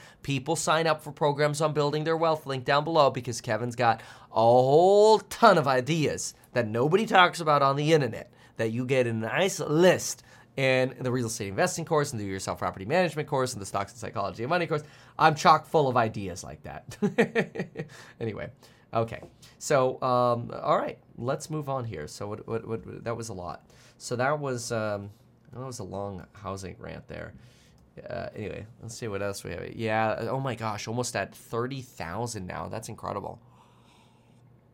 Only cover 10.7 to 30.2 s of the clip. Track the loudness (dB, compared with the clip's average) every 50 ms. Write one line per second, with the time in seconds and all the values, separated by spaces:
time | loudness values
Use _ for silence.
10.7 | 4 4 2 0 -2 -4 -4 -4 -2 -2 -2 -4 -6 -6 -8 -4 -2 0 0 0
11.7 | 0 -4 -4 0 0 0 0 0 -4 -6 -6 -6 -6 -6 -4 -6 -4 -4 -4 -4
12.7 | -4 -6 -4 -2 0 2 2 0 -2 -4 -4 0 2 2 2 2 0 -4 -8 -4
13.7 | -2 -4 -4 -4 -6 -12 -12 -8 -4 -4 -4 -4 -4 -4 -2 0 0 0 0 0
14.7 | -2 -2 -4 -6 -16 -20 -20 -10 0 4 6 6 6 6 6 8 8 6 6 2
15.7 | 2 4 4 4 4 2 2 2 0 -4 -8 -8 -8 -10 -12 -14 -16 -16 -16 -14
16.7 | -14 -14 -16 -16 -8 -4 -4 0 2 2 0 2 0 -2 -4 -4 -4 -10 -10 -10
17.7 | -10 -12 -12 -12 -14 -20 -20 -20 -14 -10 -8 -8 -8 -8 -10 -12 -14 _ -20 -20
18.7 | _ _ _ _ -4 -2 -2 -2 -6 -10 -14 -16 -20 _ -20 -20 -20 -10 -2 0
19.7 | 2 2 2 2 0 -2 -2 0 2 2 2 2 0 0 -4 -8 -10 -6 -2 0
20.7 | 0 0 0 -4 -8 -10 _ _ -16 -10 -6 -6 -6 -6 -6 -8 -8 -8 -6 -6
21.7 | -6 -6 -6 -6 -8 -10 -10 -12 -12 -12 -10 -10 -10 -10 -8 -8 -8 -6 -6 -6
22.7 | -8 -8 -8 -10 -14 -12 -8 -8 -8 -8 -8 -10 -10 -10 -10 -10 -12 -12 _ _
23.7 | _ -20 -20 -20 _ -16 -10 -6 -4 -2 0 0 0 -2 -2 -4 -6 -6 -6 -4
24.7 | -4 -4 -2 -2 -4 -6 -8 -10 -16 _ _ _ _ _ _ _ -16 -14 -12 -12
25.7 | -12 -12 -12 -10 -8 -8 -8 -8 -10 -12 -14 -18 _ -14 -12 -10 -10 -10 -10 -12
26.7 | -14 -14 -14 -14 -14 -14 -14 -14 -14 -14 -14 -14 -16 -20 -20 -20 -20 _ _ _
27.7 | _ _ _ _ _ -18 -14 -12 -10 -10 -10 -10 -10 -10 -10 -10 -10 -12 -14 -16
28.7 | -18 -18 -16 -16 -14 -12 -10 -8 -6 -6 -6 -6 -6 -8 -10 -10 -10 -10 -10 -10
29.7 | -8 -6 -4 -2 0 0 0 0 -2 -4